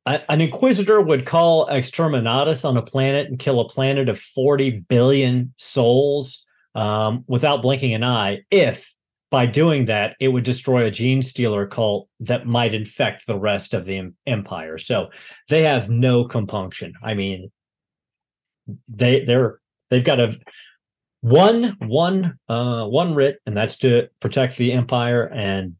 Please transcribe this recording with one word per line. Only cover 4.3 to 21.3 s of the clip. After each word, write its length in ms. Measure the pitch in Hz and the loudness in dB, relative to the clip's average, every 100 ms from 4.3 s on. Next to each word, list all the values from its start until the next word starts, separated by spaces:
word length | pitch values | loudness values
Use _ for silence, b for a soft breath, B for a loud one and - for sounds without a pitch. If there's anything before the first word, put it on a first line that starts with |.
| - 135 139 135 | -2 0 2 0
billion 800 | 110 - 123 127 139 131 123 127 - | -2 0 2 4 4 2 0 -4 -10
souls, 840 | - 139 120 127 143 143 127 - _ _ _ | -8 0 2 4 2 0 -6 -14 _ _ _
um, 500 | 117 104 107 107 120 - | -6 -2 0 -2 -4 -2
without 340 | 123 147 143 | 0 2 2
blinking 300 | 117 135 131 | 0 0 0
an 100 | 110 | -2
eye, 360 | 120 120 101 101 - | 0 0 -2 -4 0
if 420 | 196 135 - - _ _ _ - | 2 2 0 -12 _ _ _ -2
by 140 | 135 | 0
doing 420 | 123 135 165 147 113 | 2 2 2 2 0
that, 280 | 107 110 - | 0 -2 -2
it 80 | 135 | -2
would 160 | 127 | 0
destroy 400 | 120 123 - 127 113 | -2 -4 0 0 0
a 40 | |
gene 320 | 101 120 131 | 0 0 0
stealer 440 | 127 - 117 104 101 | -2 -2 -2 -2 -4
cult 420 | - 110 104 - - | -2 -2 -2 -6 -16
that 260 | 113 123 120 | -4 -4 -2
might 260 | 120 117 | 0 0
infect 540 | 107 107 - 117 - - | -2 -8 -4 -4 -4 -8
the 120 | 101 | -4
rest 360 | 104 101 - | -2 -2 -4
of 100 | 107 | -6
the 140 | 87 95 | -6 -8
em-, 160 | 92 - - | -10 -12 -6
Empire. 520 | 110 98 87 80 80 | -6 -6 -12 -12 -12
So 320 | - 113 87 B B B - | -4 -4 -4 B B B -2
they 140 | 151 | 2
have 260 | 156 131 101 | 2 0 -2
no 340 | 117 127 123 | 0 2 2
compunction. 680 | 120 117 101 104 92 - 87 - | 0 -4 -4 -6 -8 -12 -16 -12
I 120 | 113 | -8
mean, 360 | 104 98 92 95 _ _ _ _ _ _ _ _ _ _ _ - 101 - | -6 -6 -8 -12 _ _ _ _ _ _ _ _ _ _ _ -18 -18 -14
they, 360 | 107 123 123 | -2 2 2
they're, 340 | - 123 117 - _ _ - | 2 2 2 -4 _ _ -2
they've 140 | 127 | 0
got 160 | 123 131 | 2 2
a 180 | 104 107 - B B B _ _ _ _ | 0 -2 -14 B B B _ _ _ _
one, 540 | 117 | 4